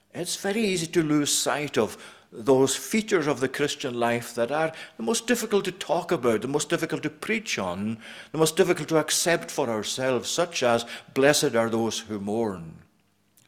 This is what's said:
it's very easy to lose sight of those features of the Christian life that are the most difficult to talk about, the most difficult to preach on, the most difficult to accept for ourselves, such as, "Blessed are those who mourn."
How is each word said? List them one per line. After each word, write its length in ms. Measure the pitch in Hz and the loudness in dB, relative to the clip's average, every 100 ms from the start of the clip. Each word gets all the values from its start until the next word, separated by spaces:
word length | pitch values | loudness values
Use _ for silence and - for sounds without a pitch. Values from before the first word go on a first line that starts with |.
| _ 123 | _ -10
it's 200 | 175 - | -6 -4
very 260 | 202 196 | -2 0
easy 260 | 220 180 165 | 0 0 0
to 160 | 175 | 0
lose 280 | 156 147 143 | 2 2 2
sight 460 | - - 127 147 - | 0 0 -2 0 0
of 180 | 104 - - - _ | 0 -2 -18 -20 _
those 440 | - 113 131 135 - | -8 4 6 6 2
features 520 | - 220 214 185 147 | -2 -2 0 0 2
of 120 | 127 | 0
the 80 | 131 | -2
Christian 520 | - 143 - 135 120 | 0 -2 -2 -6 0
life 340 | 117 117 117 | 0 0 -4
that 180 | - 117 | -4 -2
are 200 | 147 160 - - - | 0 -2 -4 -16 -8
the 60 | |
most 240 | 117 - - | -2 -2 0
difficult 380 | 247 220 202 190 | 0 2 0 0
to 60 | |
talk 400 | 180 - 170 175 | -6 -2 -2 0
about, 300 | 175 123 110 | 0 2 2
the 60 | 123 | 0
most 220 | 147 - | -2 0
difficult 340 | 170 160 135 | -2 -2 -4
to 60 | 143 | -6
preach 480 | 151 - 220 208 - | -8 -4 -4 -4 -4
on, 400 | 95 87 104 113 - - - | -4 -4 -6 -6 -12 -18 -10
the 60 | 151 | 2
most 160 | 160 156 | 2 4
difficult 340 | 190 165 151 | 2 2 2
to 80 | 160 | 0
accept 540 | 151 - 180 165 165 | 2 0 2 0 0
for 180 | - 131 | -4 -2
ourselves, 580 | 110 101 - 131 127 - | -2 -4 -2 0 0 -2
such 360 | - 175 - | -2 -2 2
as, 220 | 123 117 - - - | 2 2 0 -12 -6
"Blessed 420 | - 135 147 147 117 | 4 6 6 4 2
are 140 | 113 | 2
those 300 | 113 113 104 | 0 0 -2
who 200 | - 107 | -6 -8
mourn." 600 | 98 107 113 92 82 82 - _ _ _ _ _ | -4 -2 -2 -4 -10 -16 -20 _ _ _ _ _